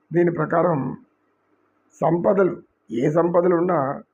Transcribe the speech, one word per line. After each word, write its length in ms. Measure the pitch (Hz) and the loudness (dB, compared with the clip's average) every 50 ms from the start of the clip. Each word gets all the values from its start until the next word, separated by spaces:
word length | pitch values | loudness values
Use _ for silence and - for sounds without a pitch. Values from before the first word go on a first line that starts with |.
| _ _ 151 | _ _ 0
దీని 180 | 170 175 170 | 2 2 2
ప్రకారం 680 | - - 156 - - 170 165 180 170 139 127 - - - - _ _ _ _ _ _ _ _ _ _ _ _ _ _ _ _ _ _ _ | 0 -2 -4 -2 0 0 2 2 0 -2 -4 -6 -10 -12 -16 _ _ _ _ _ _ _ _ _ _ _ _ _ _ _ _ _ _ _
సంపదలు, 560 | 151 160 165 175 170 214 202 190 196 175 113 - - _ _ _ _ _ - | -2 0 0 2 2 2 2 2 2 0 -2 -6 -14 _ _ _ _ _ -6
ఏ 180 | 117 127 151 | -2 -2 0
సంపదలు 460 | 147 170 165 175 170 180 175 180 175 | 0 0 0 2 2 2 2 2 0
ఉన్నా 460 | 165 170 185 180 156 139 131 139 143 - _ | 0 0 0 0 -2 -2 -4 -6 -10 -12 _